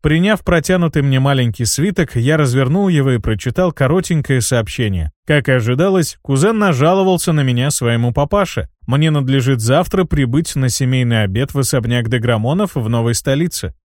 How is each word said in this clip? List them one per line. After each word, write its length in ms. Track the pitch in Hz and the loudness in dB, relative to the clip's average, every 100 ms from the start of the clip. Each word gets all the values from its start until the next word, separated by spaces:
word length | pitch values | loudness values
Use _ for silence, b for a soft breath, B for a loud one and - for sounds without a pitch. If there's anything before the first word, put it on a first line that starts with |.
Приняв 420 | 151 160 190 214 | 0 0 2 0
протянутый 600 | - 170 - 185 170 151 | 0 0 2 0 2 0
мне 160 | 139 131 | 0 2
маленький 460 | 135 135 120 104 | 2 2 0 -2
свиток, 520 | 113 - 180 185 151 127 | -4 0 -2 0 -2 0
я 200 | 120 156 | 0 2
развернул 520 | 139 127 127 175 202 | 2 2 0 0 2
его 240 | 160 135 | 2 2
и 60 | 123 | 0
прочитал 540 | 107 107 - 120 180 | -2 -4 -2 0 -2
коротенькое 720 | - 131 175 180 160 135 131 | 0 0 0 0 -4 0 -2
сообщение. 680 | 110 123 98 - 110 92 76 _ - | 0 -2 -2 -4 -2 -2 -4 _ 0
Как 220 | 151 135 | 0 2
и 40 | |
ожидалось, 680 | 127 113 127 190 190 156 - | 0 2 0 2 2 0 -6
кузен 380 | - 135 185 226 | -2 0 2 2
нажаловался 760 | 202 135 151 190 185 180 - | 0 2 2 2 2 0 0
на 80 | 156 | 0
меня 300 | 135 120 135 | 0 0 0
своему 420 | - 120 117 120 | 0 0 0 0
папаше. 560 | 117 143 202 185 - - _ - | 0 0 0 -2 -4 -8 _ -4
Мне 240 | 135 156 | 0 2
надлежит 500 | 147 131 135 123 131 | 0 0 0 2 0
завтра 440 | 110 147 170 190 | 2 2 2 -2
прибыть 520 | 180 151 127 139 165 147 | 0 0 0 0 -2 -2
на 120 | 131 | -2
семейный 540 | - 127 127 120 117 | 0 0 0 2 2
обед 320 | 104 95 139 | 0 -2 -2
в 40 | 139 | -2
особняк 520 | 127 139 113 123 117 | -2 -2 0 -2 0
де 80 | 123 | -2
Грамонов 560 | 113 117 113 165 202 | 0 0 0 -2 -2
в 120 | - 110 | -4 -2
новой 240 | 117 117 | 0 0
столице. 600 | 117 - 139 170 - 85 - | -2 -2 -2 -2 -4 -10 -12